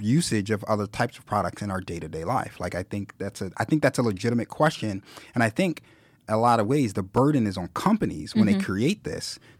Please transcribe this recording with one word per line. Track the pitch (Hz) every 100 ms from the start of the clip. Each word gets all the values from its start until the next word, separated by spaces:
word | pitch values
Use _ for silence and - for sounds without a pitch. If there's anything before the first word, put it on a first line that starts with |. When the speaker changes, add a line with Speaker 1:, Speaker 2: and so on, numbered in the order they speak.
Speaker 1:
usage | 107 143 170 110 101
of | 104
other | - 107 101
types | - 117 -
of | -
products | 104 87 -
in | 104
our | 95
day-to-day | 90 85 78 80
life. | 82 131 - -
Like, | 90 87
I |
think | 92 104 95 -
that's | 98 -
a, | 95 -
I | 117
think | 156
that's | 143 -
a |
legitimate | 120 92 117 120 -
question, | - 151 - - 98 - - - 127
and |
I | 117
think | 110 190 - - - _ _ -
a | 110
lot | 120 117
of | 104
ways | 147 123
the | 104
burden | 95 117 139 147 107
is | 95
on | 87
companies | - 185 220 - 90 - 220
when | 214
Speaker 2:
Mm-hmm. | 104
Speaker 1:
they |
create | - 98 131 -
this | - 82 - - - -